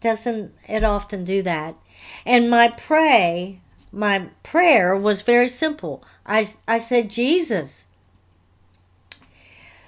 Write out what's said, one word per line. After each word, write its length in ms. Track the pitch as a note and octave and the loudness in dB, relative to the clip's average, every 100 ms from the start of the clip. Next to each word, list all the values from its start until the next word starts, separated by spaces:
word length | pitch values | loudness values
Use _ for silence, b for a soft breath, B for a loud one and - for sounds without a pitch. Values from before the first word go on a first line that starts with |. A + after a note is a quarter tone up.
Doesn't 540 | A#3 A3 A#3+ A3+ G#3 _ - | -4 -2 -4 -8 -10 _ -8
it 160 | G#3+ | -2
often 400 | G#3+ G#3 G#3 G3 | 0 -2 -4 -8
do 180 | F3+ G3 | -4 -2
that? 320 | F#3 D#3+ D#3 - _ B B B | -2 -4 -6 -14 _ B B B
And 240 | B B3 A#3 | B 2 4
my 200 | A#3 A#3 | 4 4
pray, 920 | A#3 - D#4 D#4+ B3 F3 E3+ F3+ F#3+ _ _ _ | 2 0 2 4 4 4 -2 -8 -12 _ _ _
my 380 | G3 G#3 G3 F#3 - | -6 -2 -2 -4 -16
prayer 500 | - D#4+ F4+ B3+ F3+ | -4 2 4 4 2
was 280 | G3 G3+ G3 | 0 0 0
very 260 | - A#3+ B3 | 2 2 2
simple. 560 | B3 D#4 D4+ E3+ C#3 _ b | -2 -6 -6 -10 -12 _ b
I, 220 | - G#3+ G#3 - - | -4 -2 -2 -6 -4
I 100 | A#3 | -4
said, 320 | A#3 B3 A3 | 0 -2 -2
"Jesus." 760 | - B3 F4+ E4 G3+ C#3 - - _ _ _ _ _ _ _ _ _ _ _ - - b b b b b b | -2 0 0 0 -4 -6 -12 -16 _ _ _ _ _ _ _ _ _ _ _ -20 -20 b b b b b b